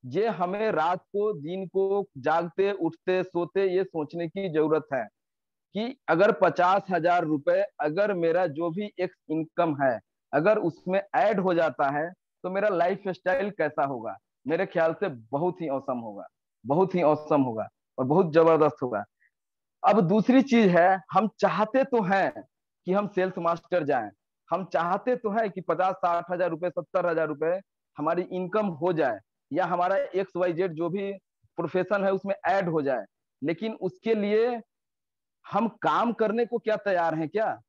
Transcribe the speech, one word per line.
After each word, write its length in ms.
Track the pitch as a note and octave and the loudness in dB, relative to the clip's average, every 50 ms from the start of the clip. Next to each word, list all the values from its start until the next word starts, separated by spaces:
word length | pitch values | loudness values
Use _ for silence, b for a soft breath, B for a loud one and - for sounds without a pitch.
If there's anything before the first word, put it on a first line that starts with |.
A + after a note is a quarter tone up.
| - | -14
ये 220 | B2+ B2 D#3+ G#3+ A#3 | -6 -4 -2 0 0
हमें 420 | G#3 D#3 F3+ F3 F#3 G3+ A3 A3 G3 | 0 -2 -4 -4 -2 -2 -2 -2 0
रात 280 | D#3 D#3 E3+ F3+ F3+ | 0 0 0 -2 -4
को, 320 | _ _ _ G3+ G#3 G#3+ G#3+ | _ _ _ -2 -2 -2 -4
दिन 340 | D#3+ C#3 D3+ F3+ F#3+ F#3+ | -4 -8 -8 -8 -8 -8
को, 380 | F3 _ F#3+ G3 G3 G3 G3+ G3 - _ C#3 | -4 _ -2 0 0 0 -2 -4 -6 _ -4
जागते, 520 | A#2+ D3 D#3 E3+ E3+ F3 - - F#3+ G3 G3+ | -2 0 0 0 0 -2 -2 -2 0 0 0
उठते, 500 | G3 E3 D#3+ E3 _ _ - F#3 F#3 F3 | -2 -4 -4 -4 _ _ 0 0 0 0
सोते, 440 | F#3 _ E3+ F3 E3 _ F#3+ G3 | -2 _ -4 -4 -2 _ 0 0
ये 180 | F#3+ F3+ F#3 F#3+ | 2 2 0 -2
सोचने 440 | F#3+ - E3 D3+ C#3+ - E3+ E3+ E3 | -2 -4 -6 -6 -6 -6 -8 -8 -6
की 200 | _ G3 G3 F#3+ | _ -6 -6 -2
जरूरत 380 | D3+ D#3 D3+ D#3 D3+ D#3 D3 _ C#3 | 0 0 2 2 2 0 0 _ -6
है 120 | C3 A2 G#2 _ _ _ _ _ _ _ _ _ _ _ _ _ | -6 -6 -8 _ _ _ _ _ _ _ _ _ _ _ _ _
कि 220 | G3 A3 A#3+ - _ _ - | -6 -6 -6 -8 _ _ 0
अगर 240 | D#3+ E3 G3 G#3+ A3+ | 2 4 4 4 4
पचास 500 | A3+ F#3+ F3 - - F3 F3+ F#3+ G3+ F#3+ - | 4 2 2 4 4 2 4 4 2 0 0
हजार 340 | F#3+ E3+ D#3+ F3 F3 F3+ F3 | -4 0 2 2 2 2 2
रुपए 400 | D#3 D#3 D3 C#3+ F3 F3 F#3+ G3+ - _ _ | 0 -2 -2 0 0 2 2 0 -2 _ _
अगर 320 | D3 D#3 D3+ F3+ G3+ G#3 G3+ | -4 -2 0 0 0 0 0
मेरा 320 | F3 E3 E3 E3 F3+ F#3 F3 | 0 0 2 2 2 0 0
जो 220 | C#3+ D3 E3+ E3+ | -2 -4 -4 -4
भी 220 | D#3+ F#3+ G#3 G#3 _ - | -4 -4 -8 -8 _ -4
एक 160 | F3+ F3 - _ _ _ | -6 -6 -6 _ _ _
income 460 | D#3 D#3+ D#3+ D#3 _ - F3 E3 D3 C3+ C#3+ | -4 -4 -4 -6 _ -2 0 0 0 0 0
है, 160 | C3+ A#2+ - _ _ _ _ _ _ - | 0 0 0 _ _ _ _ _ _ -2
अगर 260 | C#3+ D#3 G3+ A3 G#3 | 2 4 4 2 2
उसमें 420 | - E3+ D3+ - _ F3+ F#3 G3 G3 - - | 0 -4 -6 -6 _ -2 -2 -2 -2 -2 0
ऐड 260 | - F3 G#3 A3+ F#3+ | 0 2 2 2 0
हो 140 | F3+ F#3+ F3+ | 0 0 2
जाता 360 | E3 E3 D#3 C3 - D3 C#3 | 2 0 0 0 0 -2 0
है, 200 | C#3+ D3 D#3 E3+ | 0 -2 -4 -6
तो 400 | F#3 _ _ _ _ _ _ F3+ | -8 _ _ _ _ _ _ -6
मेरा 180 | F#3 G3 G3 G#3+ | -4 0 0 0
lifestyle 800 | G3+ E3 E3 F3+ G3 G3 G3+ G3 F3+ - _ F3+ F#3 F#3 G3 G#3 | 2 2 2 0 0 -2 -4 -8 -8 -4 _ 0 0 0 0 -4
कैसा 340 | F#3+ - D#3+ D3 D3+ - D3 | -2 -2 -4 -2 0 -2 -2
होगा? 320 | C#3 C#3 A#2+ A2 A2+ G2 G2 _ _ _ _ _ | -2 -2 -6 -8 -10 -12 -12 _ _ _ _ _
मेरे 200 | B2+ D#3 F3 G3 | -4 -2 -2 -2
ख्याल 280 | F#3 - E3+ D#3+ E3 E3 | -2 0 0 2 2 0
से 140 | - G3+ F#3+ | 0 -4 -6
बहुत 520 | D3 A#2+ A2 A2 C3 C#3+ D#3+ F3+ E3+ E3+ | -6 -8 -12 _ -4 -2 -2 -2 -2 -4
ही 80 | E3 D3+ | -6 -4
औसम 280 | C3+ C3 C3 - B2+ B2 | -4 -6 -4 -6 -6 -6
होगा, 280 | A#2 A2 G#2 G2 F2+ - _ _ _ _ _ _ _ | -6 -10 -14 -14 -16 -18 _ _ _ _ _ _ _
बहुत 300 | A2 C3+ E3 F#3+ F#3 - | 0 2 2 2 2 2
ही 80 | F3 E3+ | 2 4
औसम 380 | C#3+ D3+ D3 D3+ - D#3+ D3 C3+ | 4 2 2 0 0 2 2 2
होगा 260 | B2+ A2+ A2 G#2 - _ _ _ _ _ - | 0 -2 -6 -8 -8 _ _ _ _ _ -6
और 60 | C3 | -2
बहुत 280 | B2+ D3 F3 F#3+ E3 C#3+ | 2 2 2 2 4 6
जबरदस्त 500 | E3 E3 E3 E3 D#3 D3+ D3 D3 - - | 6 6 6 6 6 4 2 2 0 -6
होगा। 220 | B2 A#2+ G2+ G2+ _ _ _ _ _ _ _ _ _ _ _ _ _ _ _ - | -4 -4 -4 -6 _ _ _ _ _ _ _ _ _ _ _ _ _ _ _ 2
अब 180 | - G#3 G#3+ | 4 4 4
दूसरी 420 | G3+ D#3+ F#3+ A3 G#3 - B3 C4+ B3+ | 4 4 2 2 2 4 4 4 4
चीज 260 | C#4 A#3 A#3 A3+ G3 | 4 4 4 6 6
है, 320 | F3 E3+ E3+ F3+ F#3+ F#3+ - _ - | 6 6 6 6 4 2 -2 _ 0
हम 160 | F#3 G#3+ G#3+ - _ | 0 0 0 -2 _
चाहते 460 | - F#3+ E3 F3+ G#3+ G#3+ - A3 C4+ | 0 0 2 2 -2 0 2 0 0
तो 180 | C4+ B3+ A#3 G#3 | 2 0 0 0
हैं 280 | F3 G3 G3 F3+ C#3+ - G#2+ F#2+ _ _ _ _ _ _ _ _ | 2 2 2 2 0 -2 -6 -16 _ _ _ _ _ _ _ _
कि 60 | - - | -2 0
हम 140 | G3 G#3 G3 | 0 0 -2
sales 300 | G3+ F#3 F#3 F#3+ F#3 - | -2 -2 -2 -2 -2 -2
master 460 | E3+ E3 E3+ E3 _ _ F3 F3+ D#3 | -2 -2 -2 -2 _ _ -2 -2 0
जाएं, 260 | C#3 C#3+ B2+ A2 G#2 G#2 _ _ _ _ _ _ _ | 0 0 -2 -2 -6 -12 _ _ _ _ _ _ _
हम 140 | E3 F3+ F#3+ | -6 -6 -6
चाहते 500 | F3 - E3+ E3 F3 F3+ G3+ G3+ B3 B3+ | -4 -2 -2 0 0 -2 -2 -2 -2 -4
तो 140 | B3 - G#3+ | -2 -2 -4
हैं 180 | G3 A3+ A3+ G#3 | -2 -2 -2 -2
कि 100 | F3+ F#3+ | -4 -8
पचास, 340 | F3 - E3 D#3 F#3 F#3 F#3 | -4 -4 0 0 2 0 0
साठ 360 | F#3 - F3 E3+ E3+ E3+ E3+ | 0 0 0 0 0 -2 -4
हजार 200 | F#3 F3 F#3 F3 | -4 -2 -2 -2
रुपए, 200 | D#3+ D#3 F3+ F3+ | -2 -2 -4 -4
सत्तर 360 | D#3 F3+ E3 _ _ F#3+ F3 | -4 -6 -10 _ _ 0 0
हजार 220 | F3 E3 D#3+ D#3+ D#3 | 2 0 0 0 -2
रुपए 320 | D#3 C#3+ D#3 D#3+ F3 F#3+ G3 _ _ _ _ _ _ | -2 -2 -2 -2 -2 -2 -6 _ _ _ _ _ _
हमारी 260 | - C#3+ D#3 E3+ F3 F#3 | -4 -2 0 0 0 -2
income 440 | - F3+ F3+ F#3 F3 F3+ G#3+ G#3+ G3+ E3+ | -4 -4 -6 -6 -2 -2 -2 -2 -2 -4
हो 180 | C3+ D#3 F3+ F3+ | -2 -2 -2 0
जाए 260 | D#3 D#3 B2+ A2+ G2 _ _ _ _ _ _ | 2 0 0 0 -4 _ _ _ _ _ _
या 140 | C3 D#3+ F#3 | -2 -2 -2
हमारा 300 | E3+ F3+ F3 F3 F3+ F#3+ | 0 0 0 0 2 2
एक्स 400 | G3 F#3+ F#3 - F#3 G3 F#3+ _ | 0 -2 -2 -2 -4 -4 -4 _
वाई 160 | F3 F3+ F3+ E3+ | -2 -2 0 0
जेड 200 | D#3 F#3 F#3+ D#3+ | 0 -2 -4 -2
जो 140 | D3+ E3+ E3+ | -4 -6 -4
भी 240 | E3 G3+ G3 G3 G3 F#3+ _ _ _ _ _ _ _ - | -4 -4 -6 -6 -8 -10 _ _ _ _ _ _ _ -6
profession 460 | E3+ D#3+ - F#3 F3+ F3+ G#3 G3+ F#3+ | -6 -2 -2 -2 -2 0 0 0 0
है 80 | G3 G3 | 0 0
उसमें 220 | F#3+ - G3 F#3+ - - | -2 -4 -6 -8 -4 -2
ऐड 220 | D#3+ F#3 G3 F#3+ F3 | 0 0 0 0 0
हो 140 | D#3+ D#3+ C#3+ | -2 -2 0
जाए, 220 | C#3 C3 A#2 G2+ - _ _ _ _ _ _ - | 0 -2 -4 -4 -10 _ _ _ _ _ _ -4
लेकिन 300 | C#3+ E3+ E3 - A3 A3 | -4 -4 -4 -6 -8 -8
उसके 400 | - - F#3 F3+ _ _ A3+ A3+ | -6 -8 -8 -8 _ _ -2 0
लिए 460 | G#3+ G3+ G3+ G#3 A3 A3+ B3 B3 A3+ A3 _ _ _ _ _ _ _ _ _ _ _ _ _ _ _ _ | 0 0 0 2 2 2 0 -2 -4 -10 _ _ _ _ _ _ _ _ _ _ _ _ _ _ _ _
हम 220 | - - G3+ A3+ A3 - _ - | -4 -2 -2 -2 -2 -4 _ -2
काम 300 | D#3 D3+ E3+ G#3 A#3+ A3 | 0 2 2 0 0 0
करने 320 | - A3 G#3+ G#3 A#3 A#3+ | 0 0 0 2 0 -2
को 120 | G#3 A#3+ A3+ | -2 -2 -4
क्या 180 | _ A3 G#3+ G#3 | _ -2 -2 -2
तैयार 360 | G#3 G3+ F#3+ F3 E3+ E3 D#3 | 0 0 0 2 2 0 0
हैं 140 | D#3 E3 D3 | -2 -4 -4
क्या? 220 | - G#3 A3 G3 B2+ A2+ _ | -2 -2 -2 -2 -4 -6 _